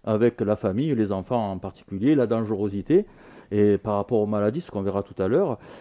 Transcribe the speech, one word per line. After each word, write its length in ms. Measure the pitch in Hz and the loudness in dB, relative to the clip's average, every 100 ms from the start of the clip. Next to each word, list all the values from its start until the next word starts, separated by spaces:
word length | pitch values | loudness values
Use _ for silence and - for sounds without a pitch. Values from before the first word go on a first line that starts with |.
avec 360 | - 107 120 - | -2 2 2 2
la 160 | 104 104 | -2 0
famille, 380 | 104 98 156 | -2 -2 -2
les 180 | 123 104 | 0 0
enfants 400 | 95 92 123 104 | -2 -4 -4 -4
en 60 | 95 | -6
particulier, 560 | 95 - - 98 123 | -10 -16 -12 -2 2
la 120 | 151 113 | 2 2
dangerosité, 800 | 113 107 101 104 101 - 170 208 - - - - | 0 0 -2 -2 -4 2 2 2 -8 -20 -20 -4
et 260 | 104 104 101 | 2 4 4
par 200 | 110 101 | 0 -2
rapport 240 | 101 113 | 0 0
aux 60 | 104 | 0
maladies, 360 | 107 104 143 | 0 0 -2
ce 80 | - | -6
qu'on 120 | 101 | -6
verra 200 | 98 98 | -4 -4
tout 180 | 101 - | -4 -4
à 60 | 95 | 0
l'heure, 300 | 143 190 113 - - | 0 0 -4 -10 -20